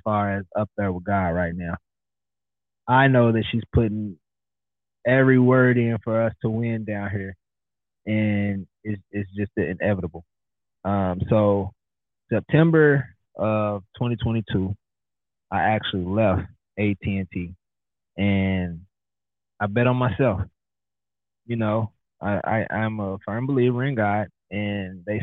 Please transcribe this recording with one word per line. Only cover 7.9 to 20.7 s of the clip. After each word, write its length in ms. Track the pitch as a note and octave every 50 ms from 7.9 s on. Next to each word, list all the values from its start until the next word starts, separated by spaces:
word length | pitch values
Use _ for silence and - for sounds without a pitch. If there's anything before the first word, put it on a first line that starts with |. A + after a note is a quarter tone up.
| _ _ _
and 640 | G2+ G#2+ G#2+ G#2+ G#2 G#2 G2+ G2+ G2+ G2 G2 F#2 - _ _ -
it's, 180 | G#2+ G#2 G2 - _
it's 180 | - G2+ G2 F#2 F#2+
just 160 | G2+ G#2 G2+ -
the 120 | A2 F#2 D2
inevitable. 560 | F#2 E2+ - G2 G#2 F#2 E2+ E2+ - E2+ - _ _ _ _ _ _ _ _ _ _ _ -
Um, 360 | F#2+ G2+ G2+ G2 F#2 F2+ F#2 F#2 -
so 440 | A#2+ G#2+ G#2+ G#2 G2+ G2 F#2+ F#2 - _ _ _ _ _ _ _ _ _ _ _
September 800 | A#2 G#2+ - - - D3 D#3+ E3 D#3+ D#3+ D3+ D3 C#3+ C#3 B2+ - - _ _ _ _
of 480 | - - G#2+ A2 G#2+ G#2+ G#2 G#2 G2+ F#2 _ _ -
twenty 180 | B2+ A#2+ A#2+
twenty-two, 600 | A2 - A#2 A2+ A2+ G#2 - - G2 F#2+ F#2+ G2 - _ _ _ _ _ _ _ _ _ _ _ _ _ _
I 100 | F#2+ G2
actually 440 | D#2+ G#2 A2 G#2+ - - - G2 F2+
left 380 | F2 F#2+ G#2+ A2 G2+ F#2 F2 F2 - - _ _ _ _ -
A 180 | G#2 G#2 G2+ - -
T 140 | A2+ G2 G2
and 100 | F#2+ F2
T, 240 | - G2 F2 E2+ F2+ - _ _ _ _ _ _ _ _ _ _ _ -
and 640 | G2 G2+ G2 G2 F#2+ F#2+ F#2+ F#2 F2+ F2 E2+ E2 F#2 - _ _ _ _ _ _ _ _ _ _ _ _ _ -
I 60 | G2+
bet 220 | G2+ G2+ A#2 A#2+ B2+
on 100 | B2+ B2+
myself. 440 | B2+ B2 F#2+ - C#3 A#2+ G2 F#2 G2+ - _ _ _ _